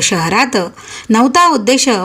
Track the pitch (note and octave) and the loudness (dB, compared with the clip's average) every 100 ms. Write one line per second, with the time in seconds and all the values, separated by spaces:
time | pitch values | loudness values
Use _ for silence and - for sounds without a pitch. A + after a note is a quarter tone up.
0 | - F#3 E3 G3+ C4 G#3+ E3+ - - - | 0 -2 -2 -2 0 -2 -4 -10 -20 -12
1 | - A3 B3+ E4+ F4 C#4+ G#3 C4+ - G#3 | 0 2 2 4 2 2 0 0 0 -2